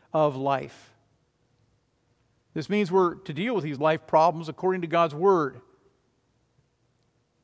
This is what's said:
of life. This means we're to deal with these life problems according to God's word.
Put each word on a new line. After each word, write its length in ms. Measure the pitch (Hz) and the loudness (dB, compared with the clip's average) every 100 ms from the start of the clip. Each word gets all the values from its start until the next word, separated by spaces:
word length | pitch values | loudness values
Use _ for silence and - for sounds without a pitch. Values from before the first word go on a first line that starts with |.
| _ | _
of 220 | 156 151 | 0 0
life. 600 | 131 139 135 139 - - _ _ _ _ _ _ _ _ _ _ _ _ _ _ _ _ | 0 -4 -4 -6 -18 -20 _ _ _ _ _ _ _ _ _ _ _ _ _ _ _ _
This 160 | 160 151 | -12 -4
means 200 | 208 185 | -2 2
we're 260 | 190 180 - | 2 2 -2
to 180 | - | -12
deal 200 | 147 226 | -6 -4
with 100 | 220 | -4
these 140 | 151 131 | -4 -2
life 280 | 156 156 - | 0 0 2
problems 420 | 156 165 165 160 | 4 4 2 -8
according 320 | - 185 185 | -6 -4 -4
to 60 | 170 | -2
God's 280 | 170 165 | 0 0
word. 460 | 147 190 180 143 123 _ _ _ _ _ _ _ _ _ _ _ _ _ _ _ _ _ _ | 2 2 2 0 -6 _ _ _ _ _ _ _ _ _ _ _ _ _ _ _ _ _ _